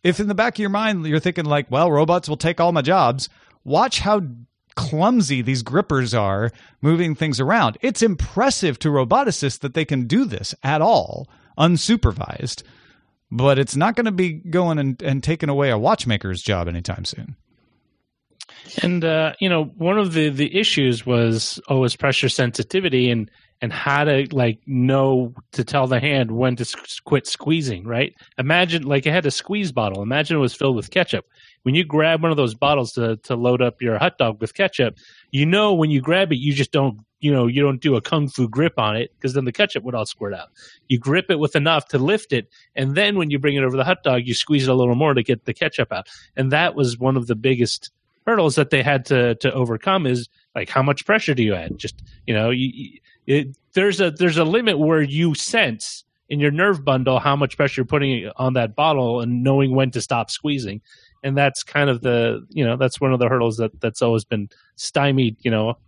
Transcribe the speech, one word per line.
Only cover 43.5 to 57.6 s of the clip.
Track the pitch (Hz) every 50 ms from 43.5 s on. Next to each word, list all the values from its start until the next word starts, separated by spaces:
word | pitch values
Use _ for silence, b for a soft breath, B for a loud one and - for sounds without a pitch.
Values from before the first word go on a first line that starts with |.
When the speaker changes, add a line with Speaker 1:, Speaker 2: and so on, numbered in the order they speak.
| 139
Speaker 2:
it | 139 135
over | 127 127
the | 135 127
hot | 170 185 -
dog, | - 147 127 123 120
you | 123 113
squeeze | - - - 151 143 131 131
it |
a | 131
little | 131 123 123 120
more | 123 156 156 139
to | 127
get | 110 - 123 113 _
the | - 123
ketchup | - 170 156 - - 120 -
out. | - 92 95 B B B B B B
And | 135 131 131
that | 139 151 175 170 -
was | 143 139 123 117 117
one | 127 131 131
of | 131 117 113
the | 120
biggest | 107 113 131 131 120 120 - - - - - _ _ _ _ _ _ _
hurdles | - 233 214 170 151 131
that | 156 147 -
they | - 135
had | 120 147 143 131 123
to, | - 139 127 120 120 117
to | - - 135 131
overcome | 135 127 117 113 110 - 196 190 190 156
is, | 127 123 120 120 - _ _ _ _ _
like, | - 92 -
how | - 135
much | 135 143 139 - -
pressure | - 208 220 - -
do | 143 123
you | 117 107 98
add? | 90 80 76 - -
Just, | - 107 - - b b b b b
you | - 113
know, | 107 110 117
you, | 127 127 131 131 -
you, | - 123 - - - b b b b b
it, | - 139 147 143 135 135 _ _ _
there's | _ 185 190 202 185 170
a, | 196 170
there's | 147 156 180 175 156
a | 165 160
limit | 156 185 233 240 220 180 143
where | 151 156 165 156
you | 151 139 139 156 170 170 143
sense | - - - - 226 202 131 110 107 - - - - _ _ _ _ _ _
in | 147 147
your | 143 147
nerve | 143 160 185 208 196 151 135
bundle | 139 131 131 127 131 131 120
how | - 143 139
much | 143 143 131 -
pressure | -